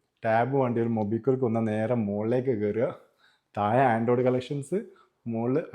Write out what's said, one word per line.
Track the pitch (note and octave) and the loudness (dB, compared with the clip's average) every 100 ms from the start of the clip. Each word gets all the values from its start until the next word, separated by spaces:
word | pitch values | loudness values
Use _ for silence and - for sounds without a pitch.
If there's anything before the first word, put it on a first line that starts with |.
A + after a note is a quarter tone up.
| _ _ | _ _
ടാബ് | A2+ A2 B2 C#3 | 0 2 2 0
വേണ്ടിയവർ | B2 A#2 A#2 | 0 0 0
മൊബിക്കോയ്ക്ക് | A2+ G#2 A2+ C3+ C3 | 0 -2 0 0 0
വന്നാൽ | B2 A2+ | 0 0
നേരെ | A2+ G#2+ A2 | 0 0 0
മുകളിലേക്ക് | A#2+ G#2 G#2 A2 B2+ C3 | 0 -2 -2 0 0 0
കയറുക. | G#2+ G#2 G#2+ D3 - _ _ _ _ _ G#2+ | 0 -2 0 -2 -4 _ _ _ _ _ -2
താഴെ | G#2 B2 C3 A2+ | 2 4 4 2
Android | A#2 B2 | 2 2
കളക്ഷൻസ്, | B2+ B2+ - C#3+ C3+ F#3+ - - _ _ A#2 | 2 0 -2 -8 -4 -6 -6 -16 _ _ -8
മുകളിൽ | A2+ A#2+ C#3 - | -4 -2 -2 -4